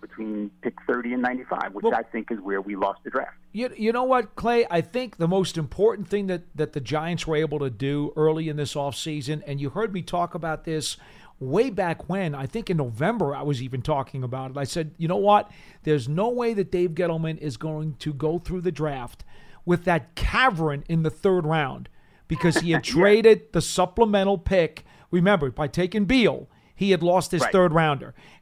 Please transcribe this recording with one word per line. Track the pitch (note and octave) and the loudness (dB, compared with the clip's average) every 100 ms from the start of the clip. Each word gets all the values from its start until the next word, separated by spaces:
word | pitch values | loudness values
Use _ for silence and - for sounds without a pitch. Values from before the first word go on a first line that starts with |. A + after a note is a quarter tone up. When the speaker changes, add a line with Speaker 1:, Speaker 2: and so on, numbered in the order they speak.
Speaker 1:
between | - - A2 G#2+ G#2 - | -14 -10 -8 -6 -8 -8
pick | A#2+ - - | -8 -6 -4
thirty | B2 A#2+ | -4 -2
and | B2+ | -2
ninety-five, | B2 B2+ B2+ - G2 | -2 -4 -6 -6 -6
which | G2 | -4
Speaker 2:
Well, | A3+ | 0
Speaker 1:
I | A#2 | 0
think | A2+ A#2 G#2+ | -2 -8 -8
is | A2 | -8
where | F#2+ G2 | -4 -4
we | G2 G2 | -4 -4
lost | G2 - | -4 -4
the | B2+ | -6
draft. | C3+ - - - | -6 -6 -12 -12
Speaker 2:
You, | G3+ B3 - | -8 -6 -2
you | A3 | -2
know | A#3+ | 0
what, | B3+ B3+ - - | 2 0 0 -4
Clay? | A3 A#3 - | 0 2 2
I | F3 | 0
think | D#3+ B3 B3 - | -2 -4 -6 -2
the | E3 | 0
most | F#3+ F3 E3 | 2 0 -4
important | C#3+ - G#3+ G3+ F3 | -6 2 2 2 -2
thing | G#3 F#3+ | -4 -2
that, | F3 - D3 | -6 -6 -6
that | D3 | -4
the | D3+ | -4
Giants | A2 D3+ E3 E3 D#3+ | -4 -2 -2 -4 0
were | D3+ | 0
able | D3+ D3+ | 0 -2
to | C3+ | -4
do | G2+ C3+ D3 D3 D3+ | -2 -2 -2 -2 2
early | D#3 D#3 D#3+ | 2 2 -2
in | D3 | -4
this | C#3 | -4
offseason, | D3 C#3 - E3 D3+ B2+ D3+ D3 | -4 -4 -6 -6 -6 -6 -6 -6
and | C#3 | -6
you | C#3+ | -6
heard | G3 A3 | -4 -4
me | F#3 | -4
talk | E3 F3 E3+ | -4 -2 -2
about | E3+ D#3+ D#3 | -4 -6 -6
this | - D#3 - - - - - - | -4 -4 -4 -8 -16 -20 -20 -10
way | C3 F3+ B3+ | 0 2 2
back | G3 F3+ D#3 - | 0 -2 -4 -4
when, | G3 E3+ | -4 -4
I | C#3+ C3+ | -4 -6
think | A3+ G3 | -6 -2
in | E3 | -2
November | B2 A2 E3+ A#3 C#3+ C#3 | -2 -2 -2 0 -2 -2
I | |
was | D3 C3 | -4 -4
even | C3 C3 | -4 -6
talking | D3+ C#3+ C3 C3+ | -2 -2 -2 -6
about | B2 C3 C3 | -6 -8 -8
it. | C#3 | -6
I | |
said, | C3+ F3 D#3 - | -4 -4 -6 -4
"You | E3 | -2
know | G3+ | 2
what? | G3+ G#3 - - - - | 4 4 2 -10 -20 -6
There's | D#3 D3 A#2 | 0 0 0
no | D#3+ A#3 | 0 0
way | B3 A#3 G#3 | 0 0 0
that | F#3 | 0
Dave | F3+ F3+ | 0 0
Gettleman | D#3+ F3 D#3+ D#3+ D#3+ | 0 -2 0 -4 -4
is | D3+ A2+ | -6 -6
going | D#3 D3+ D#3 B2+ | -6 -4 -6 -6
to | D3+ | -6
go | C3+ D#3 E3+ | -4 -2 -2
through | - F3+ | -4 -4
the | F3+ | -4
draft | C#3+ D3+ C3+ A#2+ - - - - - F3 | -2 -4 -4 -10 -14 -20 -20 -20 -6 0
with | E3+ F#3 | 0 2
that | E3 - - | 0 0 -4
cavern | - A3 B3+ E3 D#3 C#3+ - | 0 4 2 2 0 -2 -2
in | E3 | 0
the | D#3 | 0
third | - G3 F3+ D3+ | 0 2 2 2
round | D#3+ C3+ B2+ B2+ - - _ - | 0 0 -6 -14 -20 -20 _ -6
because | D#3+ E3+ - | 0 2 4
he | E3 | 2
had | D#3 - | 0 2
Speaker 1:
<laughs> | |
Yeah. | |
Speaker 2:
traded | C#3 G3+ G#3+ A3 A3 - | 4 6 8 8 6 4
the | E3+ | -4
supplemental | - - F3+ A3+ A3 G3+ F#3+ G3 | 0 0 0 4 4 4 2 0
pick." | - F#3+ D#3+ - - - - | 2 2 2 -2 -20 -20 -2
Remember, | F3 F#3 G3 C3+ | 2 4 4 2
by | C#3 D3 | -2 -4
taking | E3+ F3 A3 G#3 | -2 0 0 2
Beal, | C4 F#3 - - _ _ - | 4 4 2 -8 _ _ -2
he | G3 | 2
had | F3+ | 4
lost | F3 F3+ F3 | 4 2 2
his | F3 | 0
Speaker 1:
Right. | A#2 | 4
Speaker 2:
third | F#3+ F3+ | 6 6
rounder. | E3 D#3 C3+ - - - - | 4 2 0 -6 -18 -20 -18